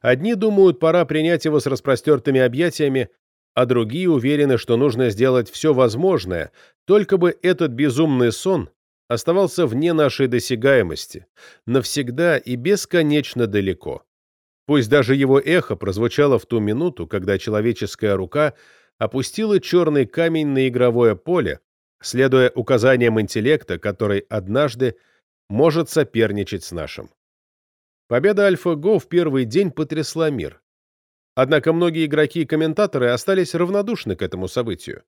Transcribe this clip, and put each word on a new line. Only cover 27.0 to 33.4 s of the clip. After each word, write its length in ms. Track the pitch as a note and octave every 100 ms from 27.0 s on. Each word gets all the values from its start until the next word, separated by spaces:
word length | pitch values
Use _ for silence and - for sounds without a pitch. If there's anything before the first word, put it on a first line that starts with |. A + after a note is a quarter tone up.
| G#1 _ _ _ _ _ _ _ _ _ _
Победа 440 | A#2 F3 G3+ G3+
AlphaGo 480 | F3+ F3+ D#3+ E3+ G#3
в 80 | -
первый 380 | F3 E3+ C3+ A#2+
день 260 | C3 G3
потрясла 580 | C#3+ D#3 D#3 D3+ D#3 D#3+
мир. 320 | C3+ D2 - _ _ _ _ _ _ _
Однако 380 | - C3+ D3+ E3
многие 340 | E3 F3 D#3+ D#3
игроки 360 | D3 D3+ F3
и 40 | D3+
комментаторы 600 | D#3 D#3+ D#3+ G#3 C#3+ B2
остались 480 | B2+ - F#3+